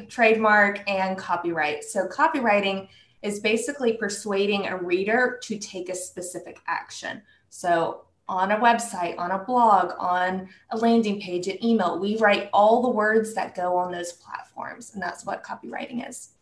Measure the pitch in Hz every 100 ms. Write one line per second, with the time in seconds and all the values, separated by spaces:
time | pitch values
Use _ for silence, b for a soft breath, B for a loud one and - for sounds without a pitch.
0 | - - 220 220 214 208 202 202 - 190
1 | 190 185 - 175 175 160 147 151 - 202
2 | 185 - 320 311 233 202 196 196 190 b
3 | b b 208 202 214 233 - 277 233 220
4 | - - 214 196 202 202 - 185 175 175
5 | 196 240 254 - - 202 - 190 180 180
6 | - - 180 170 147 - - 165 - -
7 | - - - _ _ - 180 170 165 -
8 | - _ - 185 196 214 240 220 - 185
9 | 175 - 175 190 196 247 233 196 180 -
10 | 180 180 180 185 190 b b 226 233 233
11 | 214 196 185 175 185 - 233 220 175 170
12 | 202 220 208 190 - 196 214 240 247 214
13 | 214 220 208 190 - - 180 180 180 175
14 | 175 - - - - - - - - 202
15 | 180 - 196 - - - 233 240 - 240
16 | 254 254 - _